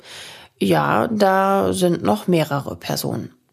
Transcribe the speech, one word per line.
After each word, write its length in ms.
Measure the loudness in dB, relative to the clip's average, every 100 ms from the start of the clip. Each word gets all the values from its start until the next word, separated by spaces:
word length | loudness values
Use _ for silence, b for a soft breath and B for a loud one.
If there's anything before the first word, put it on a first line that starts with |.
| B B B B B _
ja, 480 | 0 2 2 2 2
da 640 | 2 2 4 2 2 0
sind 300 | 2 0 0
noch 240 | 0 0 2
mehrere 480 | 0 0 -2 -6 -10
Personen. 580 | -6 -6 -4 -6 -8 -14 _